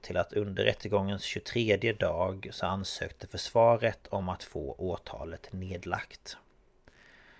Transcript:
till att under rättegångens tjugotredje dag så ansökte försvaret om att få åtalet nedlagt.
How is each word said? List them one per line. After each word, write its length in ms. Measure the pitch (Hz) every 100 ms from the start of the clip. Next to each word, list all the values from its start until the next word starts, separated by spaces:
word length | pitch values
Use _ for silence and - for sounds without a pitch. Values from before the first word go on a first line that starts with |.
till 160 | - 90
att 160 | 87
under 320 | 104 101 95
rättegångens 580 | 104 107 101 101 98 98
tjugotredje 720 | - - - 120 110 98 117
dag 560 | 104 92 82 92 95 92
så 140 | - 90
ansökte 600 | 98 95 - 82 - -
försvaret 800 | 90 - 117 117 117 113 - -
om 180 | 101 92
att 140 | 92
få 300 | - - 69 -
åtalet 760 | 92 87 - - 80 82 -
nedlagt. 840 | 92 92 87 90 87 - - - - - _ _ _ _ - - - - -